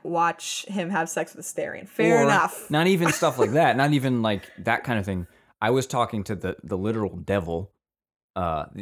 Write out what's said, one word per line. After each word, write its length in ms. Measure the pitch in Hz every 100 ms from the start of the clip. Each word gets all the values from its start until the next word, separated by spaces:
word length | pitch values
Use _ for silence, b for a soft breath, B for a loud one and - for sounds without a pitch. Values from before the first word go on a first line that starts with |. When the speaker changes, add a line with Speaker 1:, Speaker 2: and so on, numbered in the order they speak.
Speaker 1:
watch 640 | - 170 170 165 - - -
him 220 | 196 170
have 180 | 185 165
sex 260 | - 165 -
with 100 | -
Astarion. 420 | - - - 196
Fair 340 | - - -
Speaker 2:
Or 20 |
Speaker 1:
enough. 440 | - 196 160 - -
Speaker 2:
not 160 | 147 180
even 240 | 190 170
stuff 260 | - 160 127
like 140 | 104
that. 260 | 143 151 117
Not 160 | 143
even, 300 | 143 131 123
like, 260 | 110 101 - -
that 200 | 110 113
kind 140 | - 113
of 80 | 98
thing. 220 | 92 87 b b b
I 80 | 107
was 160 | 131 131
talking 380 | 127 113 110
to 120 | 95 98
the, 200 | 92 -
the 160 | 78 95
literal 360 | 104 113 98 87
devil, 540 | 82 98 85 85 98 _ _ _ _ _ _ 95
uh, 300 | 87 78 76 -